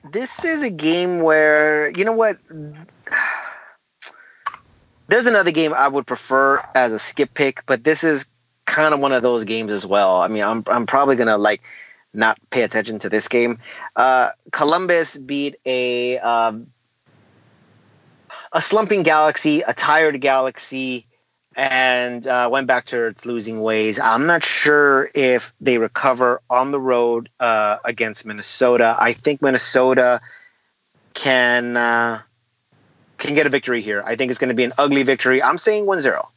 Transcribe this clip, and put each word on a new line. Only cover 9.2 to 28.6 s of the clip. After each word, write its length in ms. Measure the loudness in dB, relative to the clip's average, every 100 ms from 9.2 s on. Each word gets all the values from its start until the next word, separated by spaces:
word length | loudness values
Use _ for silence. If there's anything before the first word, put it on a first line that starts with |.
those 200 | 2 0
games 300 | -2 -6 -4
as 120 | -6 0
well. 360 | 2 4 4
I 80 | 2
mean, 140 | 0
I'm, 200 | -2 -2 -2
I'm 180 | -2 2
probably 320 | 2 2 2
gonna, 200 | 2 2
like, 240 | 2 0 -6 -20 -20 -20 _
not 240 | -2 0 0 _
pay 120 | -2
attention 360 | 0 -2 -4 -8
to 100 | -2
this 180 | -2 0
game. 300 | 0 0 -4 -12 -18 -10 0
Uh, 320 | 2 4 2 -4 -12
Columbus 680 | -2 0 0 2 0 0 -8
beat 400 | -8 -6 -6 -8 -6
a, 520 | -4 -2 -2 -4 -4
um, 480 | -2 0 0 -4 -16 _ _ _ _ _ _ _ _ _ _ _ _ _ _ _ _ -20 -6
a 80 | -4
slumping 420 | 0 0 0 0
Galaxy, 580 | 2 4 2 0 0 0
a 100 | -2
tired 480 | -4 0 2 2 0
Galaxy, 840 | 0 0 0 -6 -12 -8 -8 -8 _ _ _ _ _ -6
and, 680 | -4 0 0 0 -2 -6 -2
uh, 200 | 0 0
went 160 | -2 0
back 200 | -2 -2
to 220 | -4 -4
its 180 | -6 -8
losing 360 | -8 -8 -4
ways. 380 | -2 0 0 0
I'm 260 | 0 2 2
not 200 | 2 0
sure 640 | 0 2 4 4 2 0
if 400 | -2 0 0 -2 _
they 180 | 0 0
recover 640 | 0 0 0 2 2 0 _
on 220 | -2 0
the 80 | -2
road, 480 | 0 0 0 -2 -6 _
uh, 360 | 0 0 0 -2
against 420 | -6 -4 -6 -6 -14
Minnesota. 680 | -12 -10 0